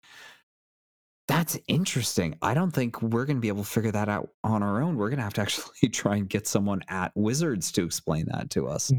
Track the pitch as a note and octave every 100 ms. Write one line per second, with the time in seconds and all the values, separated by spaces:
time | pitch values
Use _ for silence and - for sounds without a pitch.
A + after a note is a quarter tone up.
0 | - - - - _ _ _ _ _ _
1 | _ _ - D3 E3 - - D3 F#3+ C3
2 | A2 - E2+ - - C3+ F#3 C#3 A#2+ -
3 | A2+ A#2 C#3 C3+ A2+ G2+ G2+ - A2 G2+
4 | G#2 G#2 - _ A2 G#2+ G2+ G2+ E3 C#3
5 | G#2 C#3 G#2 A2 G2 - - - - -
6 | G2+ G#2 F#2+ G2+ - G#2+ G2+ G2 - F#2+
7 | F#2 - G#2+ C#3 E3+ G#2+ - - E2+ -
8 | - D#2 E2+ - - - C2+ - -